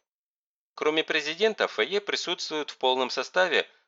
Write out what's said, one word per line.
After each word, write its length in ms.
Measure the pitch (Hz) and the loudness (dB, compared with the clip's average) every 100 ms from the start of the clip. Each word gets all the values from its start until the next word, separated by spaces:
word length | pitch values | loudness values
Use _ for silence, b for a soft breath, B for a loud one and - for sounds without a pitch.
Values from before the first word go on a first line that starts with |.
| _ _ _ _ _ _ _ - | _ _ _ _ _ _ _ -4
Кроме 280 | 147 156 | 0 0
президента, 640 | 156 160 147 165 220 208 95 | 0 -2 -2 0 0 2 0
в 60 | |
фойе 260 | - 120 196 | 0 0 -2
присутствуют 720 | 202 135 - 175 - 156 143 | -2 -4 -4 -6 -4 -4 -6
в 80 | - | 0
полном 320 | 131 131 127 | 2 2 0
составе 600 | - 123 185 185 117 - b | -2 -2 2 4 2 0 b